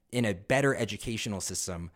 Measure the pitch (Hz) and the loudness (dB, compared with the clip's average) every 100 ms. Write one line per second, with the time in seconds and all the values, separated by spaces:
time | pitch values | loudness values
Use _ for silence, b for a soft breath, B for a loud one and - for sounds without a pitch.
0 | - 123 110 90 - 135 139 - 110 107 | -6 0 2 0 2 4 4 4 0 -4
1 | - 113 117 95 - 90 - 85 85 | -4 -4 -2 -4 -4 -4 -4 -6 -8